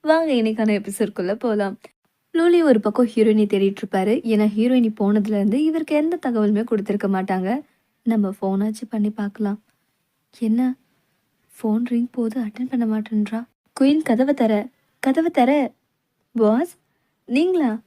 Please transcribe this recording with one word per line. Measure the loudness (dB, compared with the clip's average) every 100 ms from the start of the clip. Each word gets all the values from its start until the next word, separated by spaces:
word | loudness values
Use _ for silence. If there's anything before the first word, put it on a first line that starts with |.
வாங்க | 2 2 2
இன்னைக்கான | 0 0 0 0 0 -4
எபிசோட்குள்ள | -4 -4 -4 -6
போலாம். | -4 -2 -2 -2 -6 -18 _ _ _ _
லூலி | 0 2 4
ஒரு | 4 4
பக்கம் | 2 0 0
ஹீரோயினை | 2 2 4 2
தேடிட்டு | 2 0 -2 -6
இருப்பாரு. | -2 0 -2
ஏன்னா | 0 0 0 0
ஹீரோயினி | 2 2 2 0
போனதுல | 0 2 0
இருந்து | 0 0 0
இவருக்கு | 0 -2 -2
எந்த | 0 0 -2 -4
தகவலுமே | 0 0 0
கொடுத்திருக்க | -2 -4 -2 -4 -2
மாட்டாங்க. | -2 -2 -4 -2 -4 -8 _ _ _
நம்ம | -2 0 -2 -2
ஃபோனாச்சு | -4 -2 -2 -6 -8
பண்ணி | -4 -4
பார்க்கலாம். | -4 -8 -4 -6 -6 _ _ _ _ _ _ _ _
என்ன, | -2 0 0 -4 _ _ _ _ _ _
ஃபோன் | _ -8 -2 -2
ரிங் | 0 -2 -2
போது | -4 -4 -4
அட்டெண்ட் | -8 -6 -6
பண்ண | -2 -2
மாட்டேன்றா. | -2 -2 -2 -2 -6 -10 _ _ 0
"குயின், | 2 2
கதவை | 2 0 2
தர, | 2 2 0 -2 _ _ _
கதவை | 0 0 0
தர." | 2 4 2 0 _ _ _ _ _ _
"பாஸ், | 0 2 2 -2 -8 _ _ _ _ -4
நீங்களா? | 0 2 2 0 -2